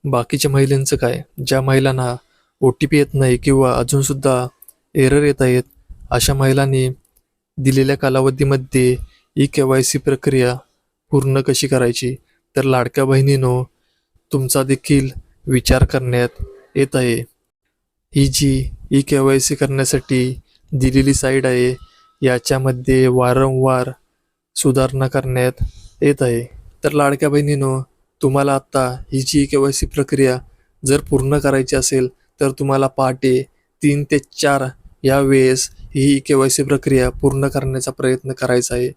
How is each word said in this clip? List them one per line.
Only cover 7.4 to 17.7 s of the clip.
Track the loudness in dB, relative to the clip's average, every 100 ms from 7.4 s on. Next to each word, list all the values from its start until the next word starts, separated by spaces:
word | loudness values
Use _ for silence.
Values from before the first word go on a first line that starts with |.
| _ -2
दिलेल्या | 0 2 2 0
कालावधीमध्ये | 0 2 0 0 0 0 0 0 2 0 -6 _ _ -2
ई | 0
केवायसी | 0 2 2 0 -2
प्रक्रिया | -2 -2 0 0 0 -2 _ _ _ _ _
पूर्ण | 0 2 -2
कशी | 0 -2 0
करायची? | 0 0 -2 -6 -8 _ _ _ -4
तर |
लाडक्या | 0 0 0 -2
बहिणींनो, | 2 2 2 2 0 -2 -6 _ _ _ _ _ _
तुमचा | -4 -2 -2
देखील | 0 -2 2 0 0 -8 -20 _ -2
विचार | -2 0 2
करण्यात | 2 0 -2 -2 -2 -4 -14 -14 _
येत | -2 0 0
आहे. | 0 -2 -6 _ _ _ _